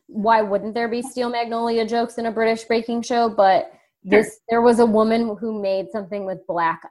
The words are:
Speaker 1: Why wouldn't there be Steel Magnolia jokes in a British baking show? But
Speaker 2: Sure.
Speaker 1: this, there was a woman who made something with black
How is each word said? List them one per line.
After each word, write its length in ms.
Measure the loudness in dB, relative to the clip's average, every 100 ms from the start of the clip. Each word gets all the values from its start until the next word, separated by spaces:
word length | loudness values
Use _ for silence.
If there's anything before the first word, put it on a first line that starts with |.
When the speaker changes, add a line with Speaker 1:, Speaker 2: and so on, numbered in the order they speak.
| -14
Speaker 1:
Why 340 | -4 2 2
wouldn't 320 | 2 -2 -4
there 160 | -4 -4
be 120 | -4
Steel 280 | -6 -6 -4
Magnolia 560 | -4 -4 -4 -2 -2 0
jokes 320 | -2 -4 -4
in 80 | -6
a 60 |
British 340 | 0 0 0 -2
baking 380 | -2 -2 -6
show? 260 | -2 0 0
But 420 | 4 4 4 0 -12 _ _ 2
Speaker 2:
Sure. 120 | 4
Speaker 1:
this, 160 | 4 -4 -2
there 120 | 2
was 180 | 4 4
a 60 | 4
woman 500 | 4 2 2 -2 -6
who 240 | -8 -6
made 280 | -4 -4 -4
something 340 | -10 -8 -8 -8
with 200 | -10 -6
black 340 | -2 -2 -2 -10